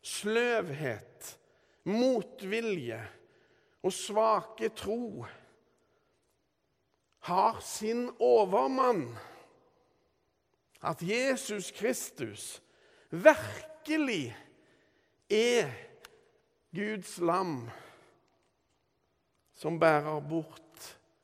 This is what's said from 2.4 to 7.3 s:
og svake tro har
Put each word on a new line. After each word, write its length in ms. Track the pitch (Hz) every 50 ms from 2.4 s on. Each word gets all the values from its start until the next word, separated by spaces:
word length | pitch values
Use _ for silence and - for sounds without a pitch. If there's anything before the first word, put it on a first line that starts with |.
| 202 190 202 226 233 226 202 175 127 117 113 113 110 98 - - _ _ _ _ _ _ _ _ _ _ _ _ -
og 80 | 185 190
svake 760 | - - - 202 214 220 220 220 196 - - - - 220 220 220
tro 480 | - - 196 214 240 247 226 196 143 117 - - - - _ _ _ _ _ _ _ _ _ _ _ _ _ _ _ _ _ _ _ _ _ _ _ _ _ _ _ _ _ _ _ _ _ _ _
har 380 | - -